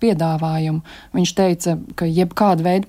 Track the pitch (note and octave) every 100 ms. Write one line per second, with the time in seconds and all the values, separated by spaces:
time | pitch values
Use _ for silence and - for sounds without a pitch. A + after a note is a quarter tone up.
0 | A#3 D#3+ E3 D#3 D#3+ D#3+ D#3 D#3 - -
1 | - - F3 - F#3 E3+ F3 D#3+ - -
2 | E3 E3 F3+ - G#3 E3+ F3 F#3